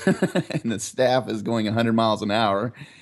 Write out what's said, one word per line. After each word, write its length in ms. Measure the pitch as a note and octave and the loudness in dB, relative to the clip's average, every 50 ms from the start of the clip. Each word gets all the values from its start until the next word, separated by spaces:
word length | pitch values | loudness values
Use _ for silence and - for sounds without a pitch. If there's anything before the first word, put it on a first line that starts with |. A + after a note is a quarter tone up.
<laughs> 60 | - | 0
and 680 | F#3+ - - F#3+ - - F#3 - - - D3+ - A#2 | 0 2 2 0 0 0 -2 -2 -2 -6 -4 -4 -4
the 60 | G#2+ F#2 | -4 -4
staff 480 | - - - - B2+ A#2+ B2+ C3 A#2 A2 | -6 -6 -2 0 2 2 2 2 0 -2
is 140 | A2 A2 | -6 -6
going 260 | G2+ A2 A#2 A#2 G#2+ G#2+ | -4 -2 -2 0 0 0
a 40 | |
hundred 200 | A2 A#2 A#2 A2+ | 0 0 2 2
miles 280 | A2+ A2+ A2+ A2 G#2+ G2+ | 2 2 2 2 2 0
an 80 | A2 G2+ | 0 0
hour. 400 | G2+ A2+ A2+ G#2 G2 G2 A2+ B2 - - C#3+ - - - | 0 2 2 2 0 0 -2 -4 -8 -12 -20 -20 -20 -20